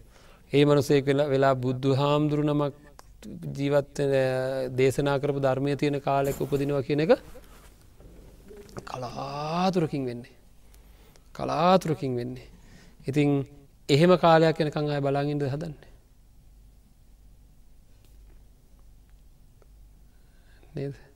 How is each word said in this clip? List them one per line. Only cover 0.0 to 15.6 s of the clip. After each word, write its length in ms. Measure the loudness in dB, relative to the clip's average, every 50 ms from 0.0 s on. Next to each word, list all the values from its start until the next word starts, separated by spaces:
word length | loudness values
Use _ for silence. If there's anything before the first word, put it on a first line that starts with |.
| -20 -20 -20 -20 -20 -20 -20 -20 -8 0
ඒ 140 | 2 4 4
මිනිසෙක් 400 | 6 4 4 4 4 2 2 2
වෙලා, 220 | 2 0 0 0
වෙලා 280 | 0 2 2 4 4 2
බුදුහාමුදුරු 880 | 2 -2 -4 -4 -2 0 0 0 2 2 2 2 2 2 0 0 0 0
නමක් 300 | 0 0 0 -2 -2 -6 -10 -18 -20 -20 -20 -20 -20 -20 -20 -18 -18 -16 -14 -12 -10
ජීවත් 480 | -8 -4 -2 0 0 0 0 -2 -4 -4
වෙන, 140 | -2 0 2 2 2 0 0 -2 -4 -4 -4 -4 -6 -4
දේශනා 460 | 0 2 2 2 2 0 0 0 0 0
කරපු 200 | 0 -2 -2 0
ධර්මයේ 360 | 0 0 0 0 0 -2 -2
තියෙන 240 | 0 -2 -2 -2 -2
කාලෙක 400 | -2 -2 0 0 0 -2 -2 -4
උපදිනවා 440 | -4 -2 -2 -2 -2 -2 -2 -2 -2
කියන 160 | -2 -2 0
එක 120 | 2 2 2 2 0 -10 -20 -20 -20 -20 -20 -20 -20 -20 -20 -20 -20 -20 -20 -20 -20 -20 -20 -20 -20 -20 -20 -20 -20 -20 -20 -20 -20 -20 -18 -18
කලාතුරකින් 1200 | -16 -14 -12 -12 -12 -12 -10 -12 -12 -10 -10 -8 -8 -4 -2 0 0 0 0 0 -2 -2 -2 -4 -6
වෙන්නේ. 300 | -6 -8 -10 -14 -18 -20 -20 -20 -20 -20 -20 -20 -20 -20 -20 -20 -20 -20 -20 -20 -20 -20 -20 -20 -18
කලාතුරකින් 840 | -12 -10 -6 -4 -2 0 4 4 4 4 2 0 -4 -4 -4 -4 -4
වෙන්නේ. 320 | -6 -6 -8 -12 -14 -18 -20 -20 -20 -20 -20 -20 -20 -20 -20 -20 -14
ඉතින් 280 | -8 -4 0 2 2 2 2 0 -2 -6 -12 -20 -20 -20 -20 -10 -2 0
එහෙම 220 | 2 4 6 6 6
කාලයක් 420 | 6 6 6 6 6 6 4 2 0
යනකම් 280 | -2 -2 -2 -4 -4
ආය 140 | -2 -2 -2
බලන් 280 | -2 0 0 0 -2 -2
ඉන්නද 160 | -2 -2 -4
හදන්නේ? 460 | -4 -4 -6